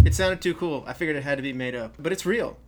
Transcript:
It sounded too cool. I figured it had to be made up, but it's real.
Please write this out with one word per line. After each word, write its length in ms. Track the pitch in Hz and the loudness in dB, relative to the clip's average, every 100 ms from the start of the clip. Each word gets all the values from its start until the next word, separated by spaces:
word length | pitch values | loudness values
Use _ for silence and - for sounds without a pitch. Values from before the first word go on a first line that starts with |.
It 120 | - - | 6 6
sounded 260 | 185 185 | 2 2
too 120 | 180 | -2
cool. 280 | 165 175 139 113 | -2 -4 -4 -6
I 40 | |
figured 220 | 127 160 | -6 -4
it 80 | 147 | -2
had 160 | 139 139 | -2 -4
to 40 | |
be 100 | 135 | -2
made 240 | 127 127 123 | -4 -6 -6
up, 180 | 113 - | -8 -8
but 100 | 139 | -6
it's 160 | 123 175 | -4 -2
real. 300 | 214 76 - | -2 -2 -8